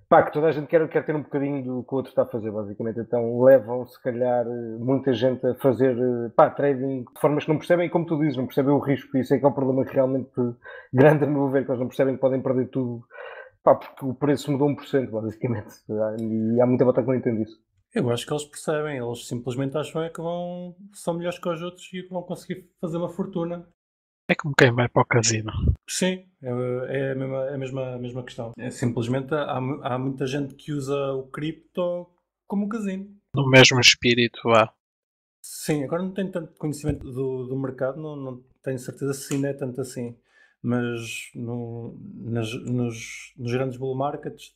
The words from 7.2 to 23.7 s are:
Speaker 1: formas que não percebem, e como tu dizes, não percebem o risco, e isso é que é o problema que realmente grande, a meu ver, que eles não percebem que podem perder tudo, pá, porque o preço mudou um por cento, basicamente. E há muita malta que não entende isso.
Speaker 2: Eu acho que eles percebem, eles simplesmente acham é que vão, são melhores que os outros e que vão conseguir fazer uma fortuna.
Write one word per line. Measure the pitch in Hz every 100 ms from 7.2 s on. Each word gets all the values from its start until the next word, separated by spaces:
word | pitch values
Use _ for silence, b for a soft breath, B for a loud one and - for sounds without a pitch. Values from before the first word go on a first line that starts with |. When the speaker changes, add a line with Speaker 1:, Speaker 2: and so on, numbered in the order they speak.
Speaker 1:
formas | 151 147
que | -
não | 151
percebem, | - 175 170
e |
como | 175 165
tu | 156
dizes, | 156 127
não | 127
percebem | - 135
o | 143
risco, | 139 131 - 131
e |
isso | 120
é | 139
que |
é | 143
o |
problema | 131 131 131
que | 131
realmente | 135 131 131 123 - 120 120 B B B
grande, | 127 147 151
a | 139
meu | 143 139
ver, | 135
que | 127
eles | 123
não | 123
percebem | - 135
que | 127
podem | 135 131
perder | 131 127 120
tudo, | 135 123 120 - B B B B _
pá, | -
porque | 135 - - 135
o |
preço | 123 143 139 -
mudou | 135 147
um |
por | 135 -
cento, | 139 117
basicamente. | 107 110 101 127 107 - - - 107 107 110
E | 113 110 110 117
há | 123
muita | 127 127
malta | 131
que | 120
não |
entende | 127 123 110
isso. | 110 - _ _ _
Speaker 2:
Eu | 233 127
acho | 120
que | -
eles | 147
percebem, | 147 - - 151 151 139
eles | 120 120 -
simplesmente | 123 127 123 139 151
acham | 143 160
é | 165
que | 165
vão, | 165 175 175 175 180 175 202
são | - -
melhores | 170 175 170
que | 180
os | 160
outros | 175 175 -
e | 185
que | 180
vão | 180
conseguir | 175 170 - 180 - _
fazer | 175 165
uma | 175
fortuna. | 175 190 175 170 175 170